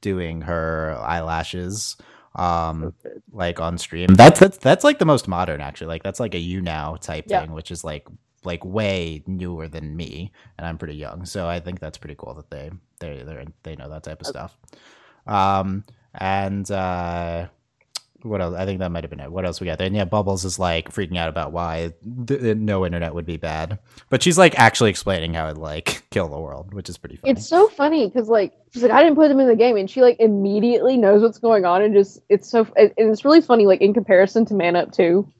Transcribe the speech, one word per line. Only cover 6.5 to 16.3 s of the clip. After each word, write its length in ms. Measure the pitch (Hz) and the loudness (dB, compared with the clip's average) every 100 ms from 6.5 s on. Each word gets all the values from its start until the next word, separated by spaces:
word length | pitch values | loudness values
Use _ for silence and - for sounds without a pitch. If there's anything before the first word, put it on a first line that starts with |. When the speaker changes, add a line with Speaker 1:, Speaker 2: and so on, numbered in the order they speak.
| 92 87 78 76 80 | -6 -6 -6 -8 -10
Speaker 1:
type 240 | - 80 76 | -10 -12 -6
Speaker 2:
Yeah. 120 | 95 | -6
Speaker 1:
thing, 120 | 82 | -6
which 180 | 78 82 | -14 -14
is, 120 | 85 | -14
like, 240 | 82 76 _ - _ _ | -12 -14 _ -20 _ _
like, 200 | 92 85 | -12 -10
way 600 | 92 98 104 95 85 78 73 | -8 -4 -2 -2 -6 -10 -10
newer 400 | 92 90 85 80 | -8 -8 -10 -12
than 300 | 78 76 78 | -14 -12 -12
me, 340 | 82 65 95 _ _ - | -12 -12 -16 _ _ -14
and 80 | 85 | -12
I'm 120 | 82 | -12
pretty 160 | 82 | -12
young. 300 | 76 73 76 | -12 -14 -14
So 240 | 92 101 85 | -14 -10 -8
I 100 | 87 | -8
think 220 | 82 90 | -10 -14
that's 180 | 78 - | -14 -16
pretty 160 | 78 71 | -20 -18
cool 180 | - | -18
that 160 | 65 76 | -20 -18
they, 200 | 71 73 90 _ _ | -18 -18 -20 _ _
they, 240 | 85 71 | -16 -16
they're, 200 | 65 76 64 - | -16 -18 -18 -20
they 100 | - | -18
know 140 | 76 67 | -18 -16
that 160 | 78 | -16
type 160 | 76 78 | -16 -14
of 80 | - | -14
Speaker 2:
Okay. 100 | 92 | -12
Speaker 1:
stuff. 180 | - _ _ _ _ _ _ _ - | -16 _ _ _ _ _ _ _ -6
Um, 560 | 104 98 98 95 95 - _ _ | 0 0 0 -2 -6 -10 _ _
and, 560 | - 95 | -10 -4